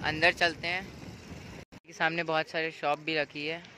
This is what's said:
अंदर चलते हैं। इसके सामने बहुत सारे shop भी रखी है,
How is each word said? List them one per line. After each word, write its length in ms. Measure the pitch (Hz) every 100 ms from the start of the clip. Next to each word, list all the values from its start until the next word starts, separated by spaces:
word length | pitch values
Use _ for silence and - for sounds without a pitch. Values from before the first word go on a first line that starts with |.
अंदर 300 | 151 156 170
चलते 340 | 175 175 156 170
हैं। 140 | 185
इसके 1120 | 190 - - - - - - - - - 165
सामने 300 | 165 165 165
बहुत 260 | 160 156 156
सारे 220 | 170 160
shop 280 | - 147 151
भी 180 | 151 156
रखी 300 | 143 151 147
है, 160 | 165 175